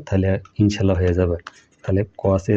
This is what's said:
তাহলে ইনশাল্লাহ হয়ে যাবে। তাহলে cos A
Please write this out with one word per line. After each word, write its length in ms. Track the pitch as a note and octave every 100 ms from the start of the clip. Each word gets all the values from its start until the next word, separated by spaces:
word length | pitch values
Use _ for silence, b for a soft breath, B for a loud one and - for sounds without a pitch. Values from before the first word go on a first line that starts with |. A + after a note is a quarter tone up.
| D3+
তাহলে 220 | F#2+ F#2+ F#2+ - -
ইনশাল্লাহ 340 | G#2 - G2 F2+
হয়ে 140 | F2+ F2
যাবে। 180 | F2+ E2+ - B B _
তাহলে 200 | - F#2+ G2+ -
cos 240 | G2 F#2+
A 40 | -